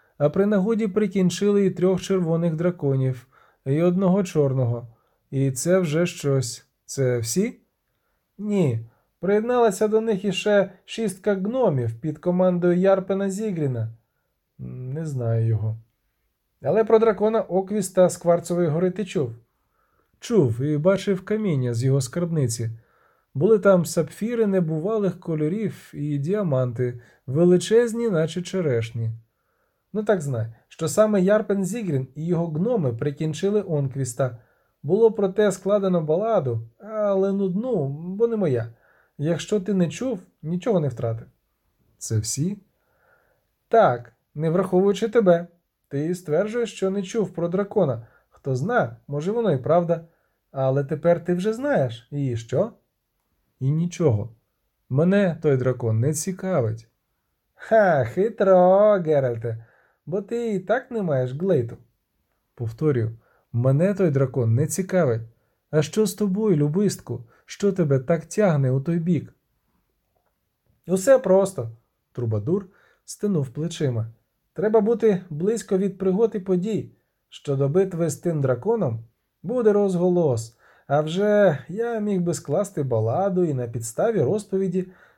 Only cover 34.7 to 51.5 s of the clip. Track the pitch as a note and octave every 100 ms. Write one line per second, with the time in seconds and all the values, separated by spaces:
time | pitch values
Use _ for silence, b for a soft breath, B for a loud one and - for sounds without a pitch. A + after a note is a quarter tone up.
34.7 | b C#3 G3 A3+ G#3 G3 G3 G#3 - F#3+
35.7 | G#3 G3 F3+ D3+ D#3+ A3 A3 C3 A2+ A2+
36.7 | _ G3+ A3 G#3 G3 G3 G3 G3 F3+ B3+
37.7 | G#3+ C3+ D3 F3 G3 A#3 A3 F3 A#2+ A2+
38.7 | b b b b - D3 E3 - G#3+ G3+
39.7 | F#3+ E3+ - B3+ G#3+ - _ D3+ F3+ B3+
40.7 | F#3+ C#3+ A2+ A#2 A2+ - _ _ _ _
41.7 | _ _ _ - A2 A2 - E3+ G#3 _
42.7 | _ _ _ _ _ _ _ _ _ _
43.7 | A3+ F3+ A#2+ - _ _ D3 D#3+ F3 F#3
44.7 | F3+ G3 G3 A3+ A#3 F#3+ E3+ F3 _ _
45.7 | _ _ C#3 D#3 F3+ - D3+ G#3 A#3+ A#3
46.7 | - F#3+ G3 F#3+ A#3 F#3+ - E3+ F#3 G3+
47.7 | G#3+ D#3+ A2+ A2+ B B _ C#3+ C3 E3
48.7 | A#3+ B2+ A#2 - C#3+ E3 A#3 A3 C#3 -
49.7 | E3+ E3 E3 b b b b _ C#3 C3+
50.7 | C#3 C#3 D3 E3+ E3+ E3+ F3 G3+